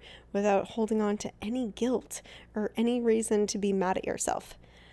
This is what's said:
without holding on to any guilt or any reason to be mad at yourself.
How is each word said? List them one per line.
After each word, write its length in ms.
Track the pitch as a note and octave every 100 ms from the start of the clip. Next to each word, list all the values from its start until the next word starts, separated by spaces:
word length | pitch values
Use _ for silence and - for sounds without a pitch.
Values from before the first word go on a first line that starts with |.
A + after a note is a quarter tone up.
| - - - G3+
without 360 | G#3 G3 -
holding 300 | - G#3+ G#3+
on 160 | G#3+ G#3
to 140 | - -
any 260 | G#3 B3+ A#3
guilt 540 | - A#3+ B3 - - - - -
or 160 | G#3+ G#3+ -
any 240 | A#3 B3
reason 480 | A#3 A3 A3 G#3 G#3
to 100 | G3+
be 140 | G3+
mad 260 | F#3+ F#3 F#3+
at 80 | -
yourself. 520 | - - - - - - - -